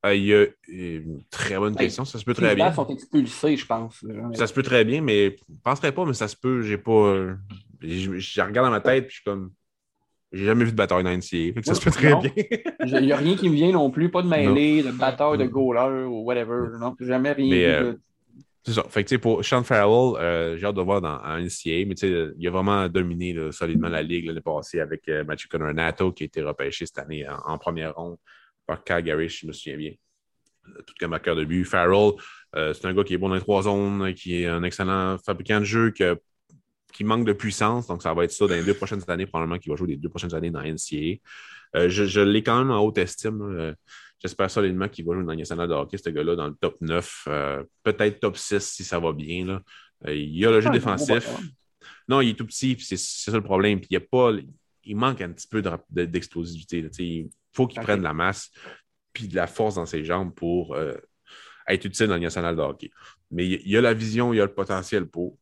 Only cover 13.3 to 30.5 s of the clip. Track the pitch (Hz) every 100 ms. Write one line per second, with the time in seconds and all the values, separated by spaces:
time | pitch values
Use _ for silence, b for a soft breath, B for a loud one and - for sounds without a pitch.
13.3 | 190 185 147 170 180 139 131 175 180 180
14.3 | 160 139 135 151 151 135 127 131 127 147
15.3 | 147 131 131 131 120 131 131 127 113 113
16.3 | 123 113 120 117 113 120 127 123 127 139
17.3 | 139 135 90 85 76 120 110 _ _ _
18.3 | - _ _ - 113 - 107 98 127 117
19.3 | 107 120 127 123 113 101 117 127 104 85
20.3 | 85 82 82 101 101 90 101 85 69 65
21.3 | 80 87 - 82 82 101 90 98 87 78
22.3 | 73 87 92 98 101 90 90 90 85 90
23.3 | 85 78 76 85 80 82 82 78 87 82
24.3 | 82 82 76 71 85 76 80 - 76 76
25.3 | 76 - 82 78 76 82 - 95 87 76
26.3 | - 73 71 69 - 85 - 71 78 69
27.3 | 69 73 78 - 82 78 80 87 85 b
28.3 | b b _ - 82 - 87 82 78 82
29.3 | - 78 76 76 71 76 71 _ _ _
30.3 | _ _